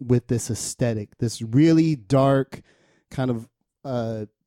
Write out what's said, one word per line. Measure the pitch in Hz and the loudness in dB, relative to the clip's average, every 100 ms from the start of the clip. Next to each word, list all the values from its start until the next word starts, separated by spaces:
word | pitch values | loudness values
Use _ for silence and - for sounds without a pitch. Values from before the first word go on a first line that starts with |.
with | 120 123 - | 0 0 2
this | 117 - | -4 -4
aesthetic, | 110 - - 123 110 101 _ | -6 -8 -4 -4 -2 -8 _
this | 117 - | -6 -6
really | 113 120 165 160 160 147 | 0 4 6 4 2 -2
dark | 98 139 135 135 131 - - _ _ _ _ | 0 2 4 2 0 -8 -20 _ _ _ _
kind | - 127 | -6 -4
of, | 117 117 _ _ _ | -4 -8 _ _ _
uh, | 135 123 113 113 107 _ | -8 -6 -6 -8 -10 _